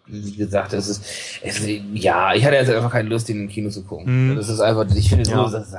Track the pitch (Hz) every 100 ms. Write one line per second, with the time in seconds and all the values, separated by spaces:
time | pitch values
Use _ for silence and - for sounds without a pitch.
0 | _ 104 101 101 101 98 95 101 101 101
1 | 98 - - - - 98 107 104 101 104
2 | - 85 95 101 135 139 127 117 120 120
3 | 107 113 113 107 101 101 104 101 92 82
4 | 92 127 131 139 104 110 107 110 104 101
5 | 101 101 110 110 110 107 98